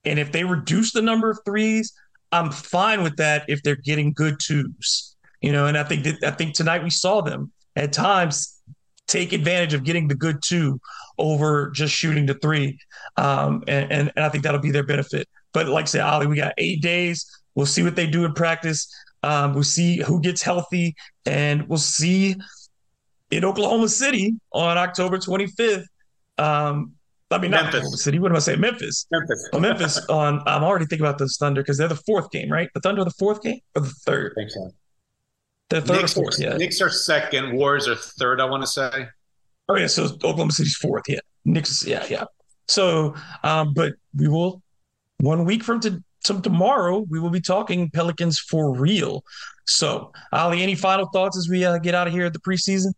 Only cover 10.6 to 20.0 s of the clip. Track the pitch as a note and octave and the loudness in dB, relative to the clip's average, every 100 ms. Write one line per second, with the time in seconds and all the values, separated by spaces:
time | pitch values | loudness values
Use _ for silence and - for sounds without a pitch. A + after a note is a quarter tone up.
10.6 | D3 C3+ - - - - D3+ D3 D3+ D3 | 0 -2 -8 -20 -14 -2 0 2 2 2
11.6 | C#3+ C#3 D3+ - E3 D3+ C#3 C#3+ D3+ D3+ | 0 -2 -2 0 0 2 2 0 0 0
12.6 | C#3 - _ - - - C#3 C#3 C#3+ D3 | 0 -6 _ -20 -8 -2 0 2 0 -2
13.6 | - C#3 C#3 D3 D3 - D3+ D3 D3 C#3+ | 0 -2 0 0 0 0 0 0 -2 0
14.6 | C#3+ C#3+ C#3+ C#3+ C#3 C#3+ - _ _ E3 | 0 0 0 -2 -2 -6 -8 _ _ -2
15.6 | D#3 D3+ D3+ - - D3 C#3+ D3 - - | 0 0 0 0 2 2 2 0 -2 -2
16.6 | E3+ E3 E3+ F3 F3 E3+ - - _ - | -2 0 0 0 0 -4 -10 -18 _ -2
17.6 | C#3 - F3 F3 E3 E3 E3+ D3 E3+ E3 | 0 2 2 2 0 2 0 0 0 0
18.6 | E3 D#3 - - - _ C#3+ D3 C#3+ C#3 | -2 -4 -6 -14 -20 _ 0 2 2 2
19.6 | C#3+ - F3 F3 | 2 2 2 2